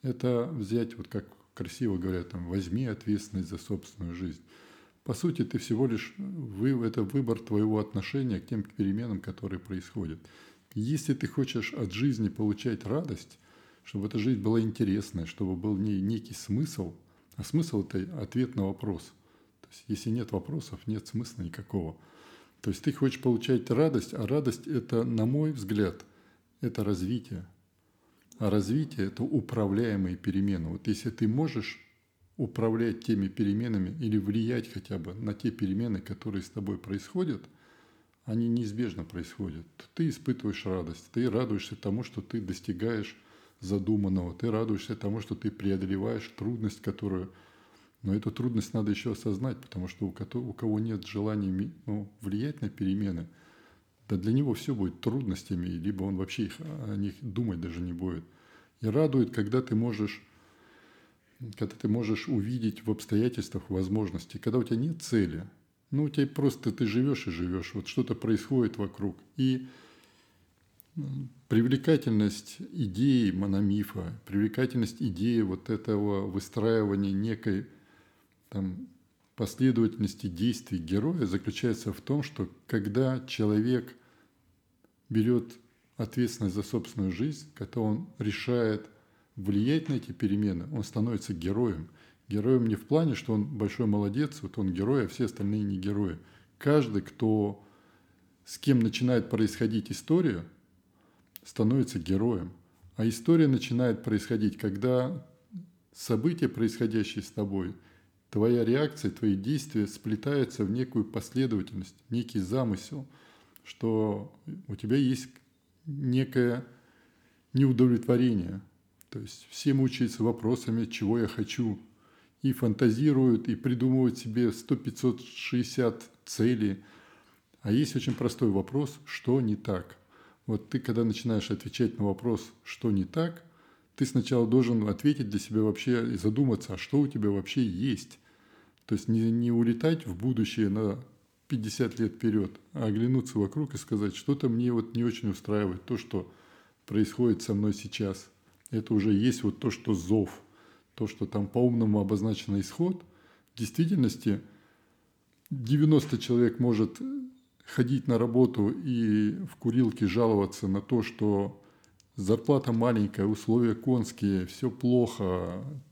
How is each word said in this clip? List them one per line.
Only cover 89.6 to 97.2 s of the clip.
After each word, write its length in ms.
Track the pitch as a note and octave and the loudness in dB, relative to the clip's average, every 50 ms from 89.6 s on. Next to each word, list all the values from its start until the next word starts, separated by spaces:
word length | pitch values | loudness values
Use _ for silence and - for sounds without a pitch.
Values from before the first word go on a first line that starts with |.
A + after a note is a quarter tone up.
| A2 C3 D#3 D#3+ D#3+ D3 | 4 4 2 2 0 0
на 40 | C3+ | -4
эти 180 | A#2 - - | -4 -4 -6
перемены, 540 | F#2 - A2 F#2+ G2+ G#2 G#2+ G2+ F2+ E2+ F2 D3 | -6 -2 0 0 2 2 2 0 0 -2 -4 -6
он 100 | D3+ A#2 | -6 -6
становится 520 | G#2+ - - A2 A2 A#2+ A#2+ - - - G2 | -6 -4 -2 0 0 0 0 -2 -4 -4 -6
героем. 560 | E2 E2 F#2 G2 A2+ B2 A2 F2 D#2 D#2+ - - - - - _ _ _ - | -4 -2 -2 0 2 2 0 0 -2 -6 -12 -14 -20 -20 -20 _ _ _ -4
Героем 380 | G2+ G#2+ G#2 B2+ C3 B2 A#2 | -2 0 2 4 4 4 4
не 80 | A2 G#2 | 2 0
в 120 | - - | 0 0
плане, 280 | - D3 D#3+ E3 D3+ A2 | 2 2 4 4 2 0
что 200 | - - A#2 A2 | -2 -2 0 0
он 100 | G#2+ G#2+ | 0 0
большой 400 | - C#3+ G#2 G#2+ G2 - - A#2+ | -2 -2 -2 -2 -2 0 0 0
молодец, 520 | G#2+ G#2 G#2 G#2 G2+ G2+ C3+ D3+ D3 - - | 2 2 2 2 0 0 -2 -2 -2 -4 -8
вот 160 | G2+ F2+ - A2+ | -12 -8 -4 -2
он 140 | G2 F#2+ | -2 -2
герой, 320 | F2 F#2 G2 A#2 C#3+ C3+ G#2+ | 0 0 0 2 2 2 0
а 40 | F2 | 0
все 180 | - - B2 | 0 -2 -2
остальные 360 | G#2 - - G2+ G2+ G#2 G#2+ | -2 -2 -2 -2 0 0 0
не 140 | G#2 G2+ F#2+ | 0 0 -2
герои. 420 | F#2 F#2+ G2+ G2+ G2+ G2+ F2+ E2 - - - - - - _ _ | -2 -2 0 0 2 0 0 -2 -4 -10 -20 -20 -20 -20 _ _
Каждый, 460 | - - C#3+ D3 D3+ C3 A2+ G#2 G2 | -2 2 4 4 4 4 4 0 -2
кто, 600 | F#2+ - - - | -2 -4 -4 0